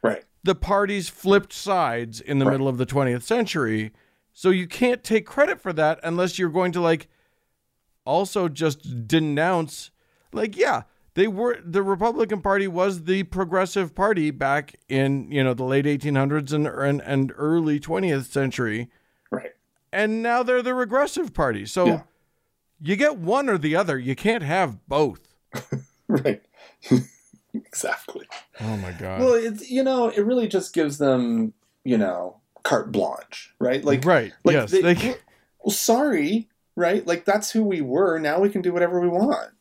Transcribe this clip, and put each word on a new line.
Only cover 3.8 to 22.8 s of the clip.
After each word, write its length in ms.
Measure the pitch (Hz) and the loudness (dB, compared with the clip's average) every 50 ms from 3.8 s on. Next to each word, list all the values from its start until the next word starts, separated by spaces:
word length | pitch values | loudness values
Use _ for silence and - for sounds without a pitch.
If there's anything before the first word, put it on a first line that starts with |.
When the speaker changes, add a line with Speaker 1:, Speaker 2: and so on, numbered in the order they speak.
| 107 110 _ _ _ _ _ _ _ _ _ | -4 -6 _ _ _ _ _ _ _ _ _
Speaker 2:
So 180 | - - 185 | -2 2 2
you 160 | 190 185 180 | 2 2 0
can't 360 | 170 - - 247 247 247 240 _ | -6 -2 0 0 0 0 -2 _
take 220 | - 220 220 214 | 0 0 0 0
credit 340 | - - - 285 330 - - | -2 0 0 2 2 0 -4
for 140 | _ 196 170 | _ -6 -2
that 260 | 151 156 151 165 - - | 0 2 2 0 0 -4
unless 340 | 165 170 175 180 185 175 - | -4 -2 0 -2 -2 0 -2
you're 100 | 185 170 | -4 0
going 220 | 147 185 185 180 170 | 0 0 0 0 0
to, 60 | 180 | 0
like, 280 | 170 165 165 156 - _ _ _ _ _ _ _ _ _ _ _ _ _ _ _ _ _ _ _ _ | 2 2 2 2 -2 _ _ _ _ _ _ _ _ _ _ _ _ _ _ _ _ _ _ _ _
also 420 | 127 143 170 196 185 - 214 180 | 0 0 0 0 0 -2 -2 -2
just 600 | 170 143 139 165 156 139 151 _ - 127 120 117 | -2 -2 0 -2 -2 -2 -2 _ -12 -10 -10 -4
denounce, 840 | 107 151 165 160 151 143 143 160 180 190 170 160 151 - - - - _ _ _ _ _ _ _ _ | 0 2 2 2 2 0 0 0 2 2 0 -2 -4 -8 -16 -18 -20 _ _ _ _ _ _ _ _
like, 240 | - - 180 208 196 | -6 -4 -4 -4 0
yeah, 280 | - 427 285 208 120 - _ _ _ _ _ _ | 0 0 2 2 -2 -4 _ _ _ _ _ _
they 120 | 160 190 | 0 0
were, 300 | 220 196 185 233 247 240 - - | 0 2 -2 -2 -2 -2 -4 -8
the 180 | 170 165 196 196 | -2 -2 0 0
Republican 580 | 196 196 170 208 233 233 294 233 185 214 196 | 0 0 0 0 0 0 0 -2 -2 -2 -4
Party 260 | - 202 196 202 196 | 0 0 2 2 0
was 360 | 196 170 175 185 202 190 175 160 | 0 0 0 0 0 0 -4 -2
the 200 | 170 185 196 190 | -2 0 0 0
progressive 680 | - - 185 190 170 175 190 190 185 - 202 185 160 - | -4 -2 -4 -2 0 0 0 0 0 0 -2 -2 -2 -2
party 380 | - 190 214 220 175 151 151 | 0 0 2 2 2 0 -2
back 440 | 143 - 139 135 139 147 143 - _ _ _ | -2 -2 0 0 0 0 -2 -6 _ _ _
in, 420 | _ 139 135 135 139 139 139 120 - | _ 0 2 2 2 2 0 -2 -2
you 120 | 147 139 131 | 0 2 2
know, 100 | 131 123 | 2 2
the 100 | 117 131 | 0 -2
late 200 | 127 131 139 139 | 0 0 2 2
eighteen 280 | 147 147 143 143 151 143 | 2 -2 0 -2 0 0
hundreds 380 | 135 135 143 147 156 147 131 147 | 2 2 2 0 -2 -2 -2 -2
and, 140 | 151 147 | 0 0
and, 340 | 143 - - 139 139 143 143 | -2 -2 -2 -2 0 0 -2
and 320 | - - 139 139 135 131 - | -2 -2 0 0 0 0 -2
early 440 | - 143 151 165 170 160 156 147 147 | -4 -2 0 2 2 2 2 0 -2
twentieth 520 | 143 156 165 185 190 185 151 135 127 - | -2 -4 -2 -2 0 0 0 -2 -4 -4
century." 580 | - 139 139 131 - - 123 113 104 113 120 - _ _ _ _ _ _ _ _ | -2 -2 -2 -2 -2 -4 -4 -4 -4 -6 -8 -10 _ _ _ _ _ _ _ _
Speaker 1:
Right. 200 | - - - 170 - _ _ _ _ _ _ _ | -8 -8 -8 -12 -18 _ _ _ _ _ _ _
Speaker 2:
And 300 | - 185 214 214 220 226 | -2 -2 0 0 0 -2
now 220 | 226 233 240 247 247 | 0 0 0 0 2
they're 180 | 240 254 254 | 2 0 0
the 140 | 240 247 254 | 0 0 -2
regressive 580 | 254 247 202 220 269 285 330 - - 349 220 - | -2 -2 0 2 0 0 0 -2 -6 -6 -4 -2
party. 320 | - 156 131 113 101 101 | -2 0 0 0 -4 -8
So 200 | 107 - 190 180 | -6 0 4 4
Speaker 1:
Yeah. 140 | 175 170 156 - _ _ _ _ _ _ _ _ _ _ _ _ _ _ | 4 4 2 -4 _ _ _ _ _ _ _ _ _ _ _ _ _ _
Speaker 2:
you 160 | _ | _